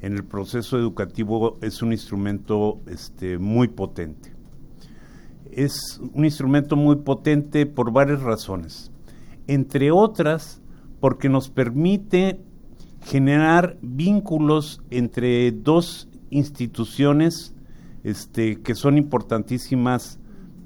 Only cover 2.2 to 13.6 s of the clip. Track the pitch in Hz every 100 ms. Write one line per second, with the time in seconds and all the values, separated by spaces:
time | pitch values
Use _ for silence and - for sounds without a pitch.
2.2 | 101 101 - 107 104 107 - 90 - -
3.2 | 92 90 98 113 123 - 95 - 82 73
4.2 | - - - - - - - - - -
5.2 | - - - - 139 - - - 127 135
6.2 | 156 147 131 143 143 147 147 143 143 135
7.2 | - 147 147 151 147 147 117 117 139 143
8.2 | 131 110 - 92 82 - - - - -
9.2 | - - - 139 135 143 139 170 214 220
10.2 | 151 160 - - - - - - 135 -
11.2 | 139 135 135 - 120 131 170 196 196 180
12.2 | 190 190 - - - - - - - 139
13.2 | 135 147 156 170